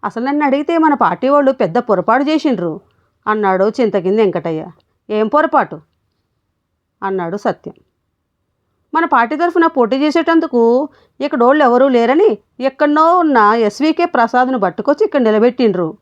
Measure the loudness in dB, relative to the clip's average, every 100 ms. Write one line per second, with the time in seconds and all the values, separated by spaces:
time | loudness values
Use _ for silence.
0 | -10 -6 -4 -2 -2 -2 -2 0 0 2
1 | -2 0 0 2 2 0 -2 -4 -2 -2
2 | 0 0 0 -2 -2 -2 -4 -8 _ _
3 | _ _ -6 -2 0 0 0 0 -2 0
4 | -2 0 0 -2 -6 -8 -10 -20 _ _
5 | _ -4 0 0 2 0 -2 -8 _ _
6 | _ _ _ _ _ _ _ _ _ _
7 | -8 -6 -6 -4 -6 -6 -12 -20 _ _
8 | _ _ _ _ _ _ _ _ _ -4
9 | 0 0 0 -2 -2 2 0 0 0 0
10 | 0 0 2 0 0 0 2 2 -2 _
11 | _ _ -6 0 2 4 4 4 2 2
12 | 2 2 2 0 _ _ -6 -2 0 2
13 | 2 2 2 4 4 2 0 0 -2 0
14 | -2 0 0 0 0 0 -2 -2 -2 0
15 | 0 0 2 2 2 2 0 0 -4 -8